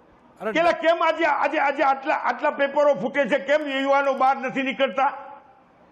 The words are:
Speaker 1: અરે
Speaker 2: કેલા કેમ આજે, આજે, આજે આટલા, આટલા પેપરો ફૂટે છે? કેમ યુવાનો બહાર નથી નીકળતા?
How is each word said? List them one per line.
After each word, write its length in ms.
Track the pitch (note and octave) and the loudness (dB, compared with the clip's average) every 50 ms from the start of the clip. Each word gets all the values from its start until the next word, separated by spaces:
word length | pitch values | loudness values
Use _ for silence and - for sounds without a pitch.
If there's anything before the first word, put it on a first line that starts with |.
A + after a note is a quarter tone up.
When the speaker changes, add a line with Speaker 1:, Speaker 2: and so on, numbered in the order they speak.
| _ _ _ _ _ _ _ - | _ _ _ _ _ _ _ -10
Speaker 1:
અરે 100 | F#3 A3 | -6 -4
Speaker 2:
કેલા 200 | G3+ D#4 E4+ E4+ | 0 0 2 2
કેમ 320 | D#4+ - - D#4+ E4+ E4+ E4+ | 0 0 2 0 2 2 2
આજે, 220 | E4 D#4+ D#4+ E4 | 0 0 0 0
આજે, 340 | D4+ C#4 - D#4+ C#4+ D4+ D4+ | 0 0 0 0 -2 0 0
આજે 240 | C#4 C#4+ C#4 C#4+ D4 | 0 0 0 0 2
આટલા, 320 | C4+ C4+ C4+ D4+ D#4 - | 2 0 0 -2 -4 -4
આટલા 360 | - - A#3+ B3 - D4+ D4 | -2 -2 -4 -4 -2 -2 -2
પેપરો 420 | - C#4 C#4 C4+ C#4 D4 D4 D4 C#4 | 0 0 -2 0 2 2 4 4 2
ફૂટે 320 | - G#3+ C4 C4 C#4+ C#4 | 2 -2 -4 0 0 0
છે? 140 | G3 C#4+ C4 | 0 0 -2
કેમ 280 | C4+ C4+ C#4+ D#4 D4+ | 0 2 0 0 0
યુવાનો 460 | C#4 C4+ C4+ C4+ C#4 C#4 C#4 C#4 C#4 C4 | -2 -4 -2 0 2 2 2 2 0 0
બહાર 240 | A#3+ C4 C4 C#4 | 2 2 2 2
નથી 260 | A#3+ B3+ B3+ - C4+ C4+ | 0 -2 -6 -4 -2 -4
નીકળતા? 480 | C4 - - C4+ B3+ C4+ C4+ C4 C4 - - - - - - - - - _ _ _ _ _ _ _ | -2 0 0 0 0 0 0 0 0 -2 -4 -14 -18 -20 -20 -20 -20 -20 _ _ _ _ _ _ _